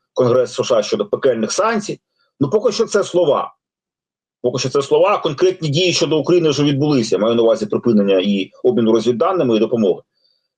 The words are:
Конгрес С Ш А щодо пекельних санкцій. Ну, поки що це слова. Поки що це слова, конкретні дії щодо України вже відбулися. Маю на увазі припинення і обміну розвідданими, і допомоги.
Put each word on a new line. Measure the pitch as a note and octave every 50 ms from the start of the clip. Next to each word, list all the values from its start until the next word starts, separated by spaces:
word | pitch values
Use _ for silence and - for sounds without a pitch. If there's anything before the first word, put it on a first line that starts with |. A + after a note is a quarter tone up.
| _ _ _
Конгрес | - C3 A#2+ A#2 B2+ A#2+ A2+ - -
С | A#2
Ш | - B2
А | G#2+ G#2
щодо | - A2 G#2 G#2
пекельних | - - - - C3 A#2+ A2+ A2 G#2+
санкцій. | - - G3+ A3+ A#3 G3+ - - D3 - _ _ _ _ _ _ _ -
Ну, | C#3 C3+
поки | G#3 G#3+ A3 A#3+
що | - - A3
це | - - G3+ F3+
слова. | - - F3 F3 D3 B2 F#2+ - - - _ _ _ _ _ _ _ _ _ _ _ _ _ _ _ _ _
Поки | - B2 C3+ B2+
що | - C3
це | - C#3+
слова, | C#3 - D3 D3+ F3 G3+ G3+ -
конкретні | - E3 C#3+ - F3+ F#3 F#3 - D#3+ D3+
дії | C3+ E3 F#3 F3 D#3
щодо | - E3+ C#3+ D#3+ D3+
України | C#3 - F3 F3 D#3+ D#3
вже | C3+ D3 C#3+
відбулися. | D3 C#3+ C3+ D3 D3+ D3 C3 A2 - F#2+ F#2
Маю | G#2 A#2 A#2
на | A#2 A2+
увазі | A2+ A2 G#2+ G#2+
припинення | G#2 A2+ G#2+ - A#2+ A2 G#2 G2+ G2 F#2+ F#2
і | F2+ G2+ G2+ G2 F#2+ - _ - -
обміну | B2+ A#2 A#2+ A#2 G#2+
розвідданими, | A2+ A2+ G#2+ A#2+ A#2+ A2 D#3+ F#3 F#3+ F3 D3 B2 A2+
і | G#2+
допомоги. | A2+ A2 B2+ A#2 G#2+ F#2 D#2+ D#2+ - _ _ _ _ _ _ _ _ _ _